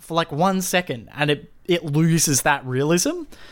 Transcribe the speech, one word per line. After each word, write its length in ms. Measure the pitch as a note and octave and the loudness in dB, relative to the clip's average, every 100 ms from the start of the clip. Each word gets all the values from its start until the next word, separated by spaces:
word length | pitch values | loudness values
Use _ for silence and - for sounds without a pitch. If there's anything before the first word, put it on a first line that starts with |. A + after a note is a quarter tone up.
for, 120 | - | -6
like, 160 | E3 E3 | -4 -2
one 280 | D3 F#3 F#3+ | 0 0 0
second 480 | F#3 F3+ F3+ B2+ G2+ - | 0 -2 -2 -8 -10 -4
and 140 | D3 | 0
it, 200 | D3 - - - | 0 -4 -10 -2
it 180 | F3 | -2
loses 580 | D3 D3 E3 E3 D#3+ C3+ | 0 2 4 4 2 2
that 240 | D#3 C#3+ B2+ | 2 0 -2
realism, 560 | B2+ D3 F3 C#4 F4 D4+ - - | -2 2 2 0 -4 -10 -16 -20